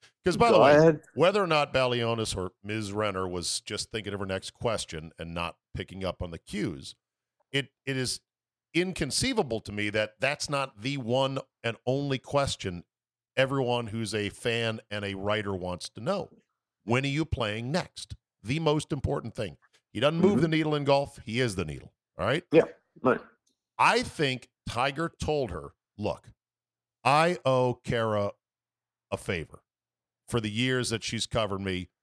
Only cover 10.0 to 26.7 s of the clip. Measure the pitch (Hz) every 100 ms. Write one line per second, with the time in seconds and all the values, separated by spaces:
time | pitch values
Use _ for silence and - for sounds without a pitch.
10 | 107 - 135 147 - 139 131 101 120 143
11 | 113 131 135 135 - _ 117 - 123 135
12 | 143 131 - 143 135 - 98 87 - _
13 | _ _ _ 123 131 139 123 120 117 113
14 | 107 107 101 - 120 117 113 110 - 104
15 | 101 95 101 107 101 95 90 87 - -
16 | 131 196 - - _ _ _ _ 101 123
17 | 139 143 160 - 107 110 120 175 - -
18 | - - _ _ 104 156 151 151 - 143
19 | 151 135 117 - 98 67 _ _ _ 107
20 | 139 165 190 214 165 160 156 147 143 139
21 | - - - 117 123 92 78 67 - _
22 | _ - 98 156 - 160 - - _ -
23 | 127 - - _ _ _ _ - 147 233
24 | 240 - 139 127 - _ - 120 139 139
25 | 165 - - 151 117 85 71 - _ -
26 | 101 - - - _ _ _